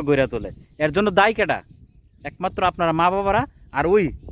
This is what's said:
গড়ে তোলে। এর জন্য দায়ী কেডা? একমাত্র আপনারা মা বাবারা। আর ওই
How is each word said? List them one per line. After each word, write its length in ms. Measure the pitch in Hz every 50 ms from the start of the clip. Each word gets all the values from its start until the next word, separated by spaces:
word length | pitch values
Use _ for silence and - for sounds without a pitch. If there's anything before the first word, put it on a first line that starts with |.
| 156
গড়ে 200 | 143 143 135 131
তোলে। 240 | 117 - 113 98 95 - - - - _ -
এর 140 | 151 156
জন্য 180 | 143 185 214 208
দায়ী 240 | 180 196 196 220 220
কেডা? 280 | 214 202 156 127 98 - - - - - - _ - - _ _ _ -
একমাত্র 400 | 147 - - 180 - - 202 196
আপনারা 280 | 180 170 - 170 165
মা 180 | 160 160 170 180
বাবারা। 360 | 190 196 196 196 196 226 269 - - - - -
আর 140 | - 135 143
ওই 260 | 170 196 214 185 131 - - - -